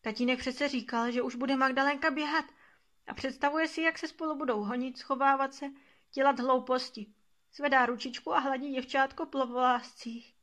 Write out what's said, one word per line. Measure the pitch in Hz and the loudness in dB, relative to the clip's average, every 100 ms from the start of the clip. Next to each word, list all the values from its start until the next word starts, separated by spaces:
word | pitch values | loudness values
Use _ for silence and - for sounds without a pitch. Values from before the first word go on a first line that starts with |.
Tatínek | 226 214 247 254 | -8 -2 0 0
přece | 262 254 285 | -2 -2 -2
říkal, | 269 214 240 233 | -2 -2 -2 0
že | 240 | -2
už | 247 | -4
bude | 240 254 269 | -4 -2 2
Magdalénka | 269 262 277 285 320 | 2 4 2 2 0
běhat | 294 294 311 - _ - _ _ _ - | 0 0 -2 -2 _ -20 _ _ _ -14
a | |
představuje | - 269 262 285 311 320 | -6 -6 0 0 2 0
si, | 311 | 0
jak | 320 330 | 0 0
se | 311 | -10
spolu | - 320 294 | -6 -4 -2
budou | 285 214 | -2 -2
honit, | 208 247 262 254 | -2 -4 -4 -8
schovávat | - 262 269 277 269 | -4 2 4 4 0
se, | 269 285 277 _ _ _ | -4 -12 -12 _ _ _
dělat | - 277 240 | 2 2 4
hlouposti. | 247 254 254 254 254 - 202 _ _ _ _ | 2 2 2 -2 -2 -12 -16 _ _ _ _
Zvedá | - 285 262 240 | -4 2 4 4
ručičku | 240 262 - - | 0 -6 -8 0
a | 311 | 0
hladí | 269 262 285 | 0 -2 -2
děvčátko | 262 262 277 269 - 320 | -4 -2 0 0 -2 -4
po | 277 254 | -2 -2
voláscích. | 240 254 240 240 - 240 233 - _ | 2 2 2 -2 -14 -12 -12 -16 _